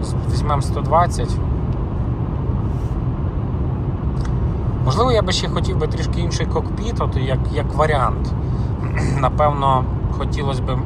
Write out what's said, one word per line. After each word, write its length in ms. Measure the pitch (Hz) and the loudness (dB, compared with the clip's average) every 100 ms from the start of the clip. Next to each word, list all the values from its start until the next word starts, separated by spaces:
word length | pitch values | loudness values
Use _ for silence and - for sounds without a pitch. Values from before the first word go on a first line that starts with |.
З-, 120 | - - - | -2 -2 0
візьмемо 300 | - - 147 | 0 2 2
сто 200 | - - | 0 0
двадцять. 560 | 131 156 175 - 127 - - - - - - - - - - - - - - - - - - - - - - - - - - - - - - - - - - - 123 | 2 4 4 2 0 0 0 0 0 -2 -2 -2 -2 -2 -2 -2 0 0 0 -2 -2 -2 -2 -2 -2 -2 -2 -2 -2 0 -2 -2 -2 -2 -2 0 0 0 -2 0 0
Можливо, 260 | 139 247 | 2 4
я 100 | 233 | 4
би 100 | 185 | 2
ще 180 | 175 175 | 0 0
хотів 280 | 156 143 127 | 0 0 0
би 100 | 156 | 0
трішки 340 | - - - | 0 -2 0
інший 240 | 170 - 165 | 0 0 0
кокпіт, 560 | 160 156 - - - | -2 -2 -2 -2 -2
от 160 | - 135 | 0 0
як, 220 | 131 131 - | 0 0 0
як 200 | - 131 | 0 -2
варіант. 600 | - 156 147 120 - - - - - - - | 2 2 4 2 0 -2 -2 -2 0 0 -2
<clears throat> 460 | - - - - | -2 0 0 2
Напевно, 640 | 131 - 151 143 139 131 127 - - - | 2 2 2 2 2 2 2 -2 -2 -2
хотілося 440 | 139 143 139 131 | -2 -2 -2 -2
б 160 | 131 127 | -2 -2